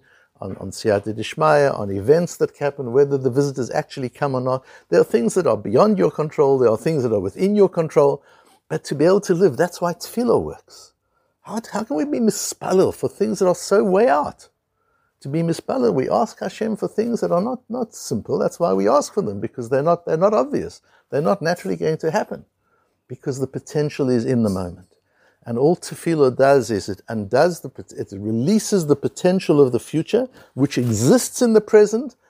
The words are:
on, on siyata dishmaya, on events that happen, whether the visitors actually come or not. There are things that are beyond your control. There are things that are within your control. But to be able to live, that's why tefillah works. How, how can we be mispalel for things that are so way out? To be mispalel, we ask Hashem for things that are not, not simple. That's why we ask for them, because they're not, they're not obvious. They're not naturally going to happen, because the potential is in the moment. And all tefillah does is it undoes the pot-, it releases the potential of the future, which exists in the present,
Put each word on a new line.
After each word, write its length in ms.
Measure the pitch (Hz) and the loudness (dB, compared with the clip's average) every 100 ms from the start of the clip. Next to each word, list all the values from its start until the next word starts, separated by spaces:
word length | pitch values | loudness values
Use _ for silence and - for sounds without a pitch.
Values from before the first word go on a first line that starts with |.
| _ _ _ _ | _ _ _ _
on, 160 | 98 - | -12 -10
on 140 | 95 | -12
siyata 420 | - 110 101 110 | -4 0 0 -2
dishmaya, 640 | 110 110 - 156 147 139 - | -8 -8 0 2 4 2 0
on 120 | 101 | -6
events 460 | 98 104 165 175 - | -2 2 2 0 -4
that 200 | 151 - | -6 -4
happen, 340 | 143 143 123 | -6 -6 -2
whether 260 | 127 143 139 | 2 2 0
the 120 | 131 | 0
visitors 400 | 127 143 131 113 | 0 -2 -2 -4
actually 400 | 156 - 147 127 | -6 -6 -8 -10
come 240 | - 143 | -4 -4
or 80 | 127 | -2
not. 240 | 127 131 - - _ | -2 -4 -8 -20 _
There 100 | 175 | 2
are 60 | 190 | 4
things 300 | 220 226 190 | 2 0 0
that 120 | 156 | 0
are 80 | 107 | 0
beyond 420 | 104 123 214 190 | 2 4 4 4
your 140 | 165 | 0
control. 460 | - 151 - 139 135 | 0 -4 0 2 4
There 120 | 117 | 4
are 80 | 110 | 2
things 260 | 160 156 | 0 -2
that 100 | 120 | 0
are 60 | 101 | 0
within 360 | 95 - 190 208 | -2 -2 0 2
your 140 | 185 | 2
control. 540 | 175 160 156 143 143 _ _ _ _ - | 0 0 2 2 2 _ _ _ _ -8
But 160 | 156 - | -8 -4
to 100 | 139 | 0
be 100 | 165 | 2
able 160 | 196 | 4
to 140 | 196 170 | 2 2
live, 220 | 185 120 | 2 2
that's 240 | 175 - | -2 -2
why 120 | 175 | -6
tefillah 480 | 170 - 226 240 147 | -6 -8 -4 0 0
works. 520 | 78 - _ - - _ _ _ _ _ | 0 -10 _ -20 -20 _ _ _ _ _
How, 180 | - 214 - | -10 -10 -8
how 120 | - | -8
can 140 | 226 302 | -4 -4
we 80 | 294 | -2
be 140 | 269 | 0
mispalel 760 | 220 - - - 156 185 131 - | 0 0 -6 -8 0 2 2 0
for 140 | 135 | -6
things 300 | - 208 190 | -4 -4 0
that 80 | 185 | 0
are 60 | |
so 300 | 170 - 202 | 0 0 2
way 240 | 214 190 254 | 2 2 2
out? 400 | 294 247 - - _ _ _ _ _ _ _ | 2 -2 -8 -20 _ _ _ _ _ _ _
To 100 | 139 | -6
be 120 | 156 | -2
mispalel, 520 | 165 - - 262 240 | -2 -4 -4 -2 0
we 160 | 147 - | 0 0
ask 300 | 214 226 - | 0 -2 -6
Hashem 380 | 202 - 220 202 | -10 -6 -6 -4
for 100 | 180 | -6
things 340 | - 233 226 | -4 -4 -4
that 100 | 175 | -2
are 100 | 175 | -2
not, 200 | 220 254 - | -2 -8 -10
not 240 | 240 233 | -8 -8
simple. 460 | - - 113 - 139 | -10 -8 -6 -4 -2
That's 200 | 170 - | -2 -2
why 140 | 175 | -2
we 140 | 190 202 | 0 2
ask 260 | 285 277 | 2 0
for 80 | 320 | -4
them, 200 | 165 196 | -6 -6
because 280 | 117 - 113 | -8 -10 -4
they're 140 | 135 | -2
not, 220 | 156 170 - | 0 -2 -2
they're 120 | 165 | 0
not 160 | 202 | 2
obvious. 480 | 214 277 185 85 - _ _ _ | 0 -2 -4 -6 -12 _ _ _
They're 100 | 135 | -2
not 200 | 180 196 | -2 -2
naturally 340 | 160 180 190 170 | -2 -4 -6 -4
going 220 | 160 160 | -4 -2
to 120 | 160 | -2
happen, 360 | 214 233 - - _ _ _ _ _ - | -4 -4 -10 -16 _ _ _ _ _ -20
because 320 | 127 147 131 | -12 -8 -6
the 60 | 131 | -6
potential 640 | 131 - 151 147 - 131 | -8 -6 -4 -4 -2 0
is 160 | 123 127 | 0 0
in 160 | 120 | 0
the 80 | 110 | 0
moment. 380 | 95 90 92 - _ _ _ _ _ | -2 -6 -12 -20 _ _ _ _ _
And 140 | - 117 | -8 0
all 180 | 147 175 | 2 0
tefillah 640 | - 151 170 160 131 123 | -4 -8 -2 2 2 4
does 320 | 135 139 110 | 4 4 2
is 180 | 101 - | -2 -4
it 140 | 95 - | -8 -8
undoes 520 | 113 101 123 175 165 | -8 0 2 2 0
the 80 | 139 | -12
pot-, 220 | - - | -16 -14
it 180 | - 113 | -12 -12
releases 720 | 98 104 113 143 214 - 202 151 | -8 -4 -2 2 0 2 0 2
the 100 | 143 | 0
potential 640 | - - 180 185 - 147 | 0 0 0 2 4 4
of 120 | 131 | 4
the 80 | 120 | 2
future, 500 | - 151 - 220 254 - - | -2 -6 -2 -2 -2 -8 -12
which 240 | 127 143 - | -2 -2 0
exists 640 | 123 107 127 247 - - | -2 2 4 4 2 0
in 120 | 240 | 2
the 80 | 214 | 4
present, 540 | 214 214 208 220 285 - | 6 6 6 2 -6 -14